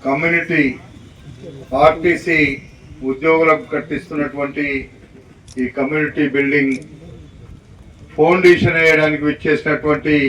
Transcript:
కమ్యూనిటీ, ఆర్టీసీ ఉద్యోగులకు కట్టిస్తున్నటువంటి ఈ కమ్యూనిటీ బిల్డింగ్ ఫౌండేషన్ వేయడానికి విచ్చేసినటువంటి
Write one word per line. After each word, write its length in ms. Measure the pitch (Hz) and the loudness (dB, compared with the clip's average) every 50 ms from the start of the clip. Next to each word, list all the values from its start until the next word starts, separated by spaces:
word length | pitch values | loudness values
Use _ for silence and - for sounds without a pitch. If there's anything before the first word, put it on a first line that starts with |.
| - | -2
కమ్యూనిటీ, 560 | 135 143 151 165 170 175 170 165 - 175 156 143 131 123 - - - - - - - - - - - - - - 139 139 - - - 131 139 147 | -2 -2 0 0 0 0 0 -2 0 0 0 0 0 -2 -6 -16 -20 -20 -20 -20 -20 -20 -20 -20 -20 -20 -18 -18 -18 -18 -18 -12 -6 0 4 4
ఆర్టీసీ 540 | 160 160 165 160 175 170 - - 180 165 151 147 139 135 - - - - - - - - - 131 131 | 4 4 4 0 0 0 0 -2 -2 0 0 0 0 -2 -8 -12 -20 -20 -20 -20 -20 -18 -10 -6 -6
ఉద్యోగులకు 560 | 135 135 147 160 160 160 165 160 156 147 127 - 156 | -6 -2 2 2 4 4 4 4 2 2 0 -6 -6
కట్టిస్తున్నటువంటి 920 | 147 147 - 151 131 - - 160 147 139 127 131 143 143 139 139 147 147 143 139 135 123 - - - - - - - - - - - - - - 131 | -6 -6 -6 -8 -8 -8 -8 -6 -6 -6 -6 -4 -6 -6 -6 -4 -6 -6 -4 -4 -6 -8 -10 -18 -20 -20 -20 -20 -20 -20 -20 -20 -20 -20 -14 -6 -6
ఈ 20 | 127 120 - | -6 -4 -4
కమ్యూనిటీ 480 | 139 135 135 151 151 151 147 - 156 147 139 127 | -4 -4 -2 -2 -2 -2 -2 -2 -2 -2 0 0
బిల్డింగ్ 420 | 139 139 139 143 147 139 135 131 - - - - - - - - - - - - - - - - - _ - - - - - - - - - - | 0 0 2 0 0 0 0 -2 -4 -8 -16 -20 -20 -20 -20 -20 -20 -20 -20 -20 -20 -20 -20 -20 -20 _ -20 -20 -20 -20 -20 -20 -20 -20 -12 0
ఫౌండేషన్ 600 | 151 156 165 180 185 180 175 175 - - 175 160 160 | 2 2 4 4 6 6 6 6 6 4 0 2 2
వేయడానికి 420 | 165 160 156 151 156 151 151 143 147 147 | 2 4 4 4 2 0 0 0 -2 -2
విచ్చేసినటువంటి 840 | 139 - - 160 151 147 - 156 147 - - 151 147 139 - 151 151 143 139 | -2 -2 -2 -2 -2 0 0 -4 -4 -2 0 -2 -2 0 0 0 0 0 0